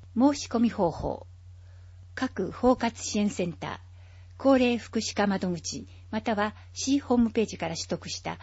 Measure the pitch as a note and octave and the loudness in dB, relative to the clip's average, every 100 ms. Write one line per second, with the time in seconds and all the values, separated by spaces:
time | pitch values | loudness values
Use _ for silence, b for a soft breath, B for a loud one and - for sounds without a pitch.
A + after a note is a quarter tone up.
0 | b A3 C#4 C#4+ - A#3 A#3 - F3 - | b 2 4 2 -2 2 2 4 0 0
1 | - - - - - - b b b b | -4 -6 -10 -20 -20 -20 b b b b
2 | b - C4 - E3+ E3 B3 B3 A#3 - | b -6 -6 -4 -6 2 4 4 2 -4
3 | - G#3+ G#3 - F3 - - F#2+ - b | -4 0 0 0 -4 -4 -8 -10 -14 b
4 | b b b b C4+ C4 B3 A#3 - A3 | b b b b 4 6 6 0 -2 -4
5 | - - G3+ F#3+ F#3 E3+ - C#3+ - b | -2 0 2 2 0 -4 -6 -10 -12 b
6 | b A3 A#3+ G#3 G#3+ - B - - C#4 | b -6 -2 0 -2 -4 B -6 0 0
7 | - A#3+ A#3 A3+ G#3 - E3 E3 - E3 | 2 4 4 2 -2 -2 -6 -6 -6 -6
8 | - - E3 E3+ | -6 -10 -8 -10